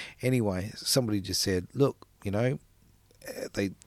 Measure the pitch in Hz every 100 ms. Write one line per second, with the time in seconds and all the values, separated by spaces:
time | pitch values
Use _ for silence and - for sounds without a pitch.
0 | - - 127 127 107 92 101 - - 139
1 | 120 104 98 92 - 92 90 127 135 -
2 | - _ 101 101 123 147 - _ - _
3 | _ - - - - - 98 -